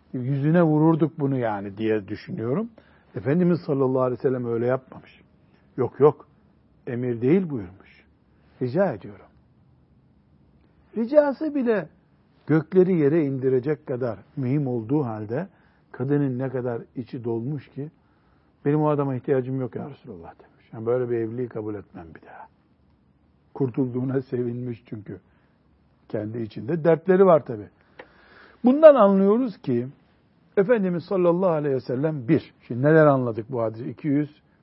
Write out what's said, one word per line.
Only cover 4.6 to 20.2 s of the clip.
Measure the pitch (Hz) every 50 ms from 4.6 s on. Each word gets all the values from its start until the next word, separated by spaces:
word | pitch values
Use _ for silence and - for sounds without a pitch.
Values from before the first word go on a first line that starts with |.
| 120
yapmamış. | 120 - 127 - - - - - - - _ _ _ _ _ _ _ _ _ _ _ -
"Yok, | - - 107 - -
yok, | 131 151 - - - _ _ _ _ _ _ _ _ _ _ _ -
emir | - 123 117 127 123 120 113
değil." | 117 127 175 202 190 160
buyurmuş. | 143 117 92 90 95 98 - _ _ _ _ _ _ _ _ _ _ _ _ _ _ - 131
"Rica | 123 120 175 202 175 120
ediyorum." | 98 - 104 101 98 - - _ _ _ _ _ _ _ _ _ _ _ _ _ _ _ _ _ _ _ _ _ _ _ _ _ _ _ _ _ _ _ _ -
Ricası | 202 233 226 294 302 294 285 254 - 311 302 285
bile | 285 254 240 220 196 156 - _ _ _ _ _ _ _ _ _ _ _
gökleri | - 147 160 143 - - 185 180 180 190 165
yere | 147 139 156 170 151
indirecek | 139 139 131 127 131 127 127 120 151 151 143 -
kadar | - 135 120 127 120 104 95 - _ -
mühim | 147 131 123 135 151 143
olduğu | 127 123 117 110 110 139 156 143
halde | 117 110 107 107 104 117 143 190 - _ _ _ _ _ _ _ _ -
kadının | - 127 135 147 147 143 135 127 123
ne | 135 131
kadar | 135 127 120 127 117 117 - _ -
içi | 135 113 - - 131 113
dolmuş | 120 117 117 117 135 151 135 - -
ki, | - 139 143 160 _ _ _ _ _ _ _ _ _ _ _ _ _ _ -
"Benim | 147 147 151 151
o | 151
adama | 151 143 143 139 131
ihtiyacım | 123 - - 139 131 123 131 131 135
yok | 127 117 -
ya | - - 147
Resulallah." | 139 - _ 135 101 85